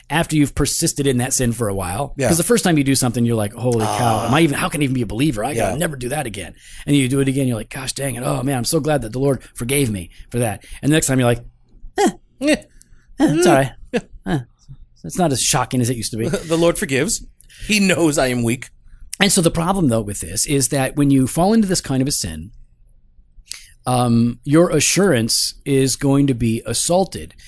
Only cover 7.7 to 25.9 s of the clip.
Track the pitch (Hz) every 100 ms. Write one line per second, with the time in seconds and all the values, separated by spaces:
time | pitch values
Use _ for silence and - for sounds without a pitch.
7.7 | 139 123 - 135 120 135 139 131 131 117
8.7 | 165 143 147 110 127 143 123 - - 120
9.7 | 143 127 101 85 - - 117 117 95 -
10.7 | - 139 156 151 131 120 120 - - _
11.7 | - - - 392 - _ - 285 285 -
12.7 | - _ - _ - 294 151 262 135 139
13.7 | - - 240 - - 196 156 - _ -
14.7 | - - _ 165 180 170 127 - 139 123
15.7 | 127 117 120 101 110 117 185 160 165 170
16.7 | 165 147 131 180 - - - - - -
17.7 | 214 190 160 165 147 131 123 117 123 -
18.7 | - - - - - 196 196 165 170 165
19.7 | 196 147 113 101 101 85 104 - 139 123
20.7 | 143 131 143 143 135 127 160 185 226 196
21.7 | 180 - 131 135 - 87 78 90 - -
22.7 | _ _ _ _ - _ - - - -
23.7 | - 131 123 123 117 120 120 - 156 175
24.7 | 151 - 165 202 123 110 - - - -
25.7 | 135 135